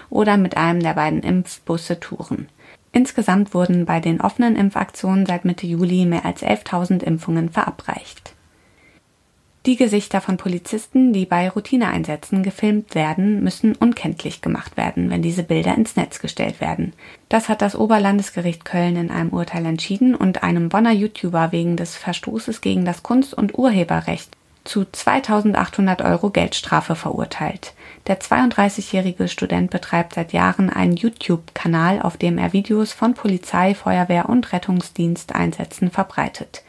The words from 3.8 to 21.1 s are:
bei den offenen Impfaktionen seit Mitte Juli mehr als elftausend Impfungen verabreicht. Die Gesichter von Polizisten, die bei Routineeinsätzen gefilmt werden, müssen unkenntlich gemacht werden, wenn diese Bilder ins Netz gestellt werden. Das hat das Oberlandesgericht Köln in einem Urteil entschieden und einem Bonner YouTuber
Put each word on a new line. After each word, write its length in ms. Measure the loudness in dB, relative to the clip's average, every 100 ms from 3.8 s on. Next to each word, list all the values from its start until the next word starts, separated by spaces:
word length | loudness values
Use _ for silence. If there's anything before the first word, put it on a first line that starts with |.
| 2
bei 140 | 0
den 220 | 0 0
offenen 360 | 0 2 2 4
Impfaktionen 680 | 2 0 -4 -4 0 2 2
seit 180 | 0
Mitte 220 | -2 -2 -2
Juli 400 | 0 2 4 2
mehr 180 | 2
als 200 | -2 -4
elftausend 580 | -2 -2 -2 -2 0 0
Impfungen 480 | 0 -2 0 -2 0
verabreicht. 840 | -2 -4 -6 -8 -10 -12 -20 -20 -20 _ _ _ _ _ _ _ _ _ _ _ _ 0
Die 120 | 4
Gesichter 440 | 4 2 0 -2
von 160 | -2 -2
Polizisten, 720 | -2 -4 -4 -8 0 4 4
die 140 | 4 2
bei 240 | 0 0
Routineeinsätzen 920 | -4 -2 0 2 0 -4 -6 -2 0
gefilmt 500 | 0 0 0 0 0
werden, 500 | -2 0 0 0 2
müssen 300 | 0 2 2
unkenntlich 720 | 4 2 2 -4 -6 -8 -6
gemacht 340 | -4 -6 -6 -4
werden, 320 | -4 -2 -2
wenn 140 | 0
diese 180 | 0 -2
Bilder 320 | 0 0 2
ins 220 | 2 0 0
Netz 240 | -4 -6
gestellt 420 | -10 -4 -4 -4
werden. 320 | -4 -4 -6 -8 -20 -20 -2
Das 200 | -2 0
hat 140 | 0
das 120 | 0 0
Oberlandesgericht 880 | 2 2 4 2 0 -4 -4 -4
Köln 320 | -4 -2 0 0
in 140 | -2
einem 200 | -2 -2
Urteil 360 | -2 -4 -4 -4
entschieden 480 | -4 -4 2 2
und 300 | 4 0 0
einem 260 | 0 0 2
Bonner 220 | 2 4
YouTuber 600 | 4 0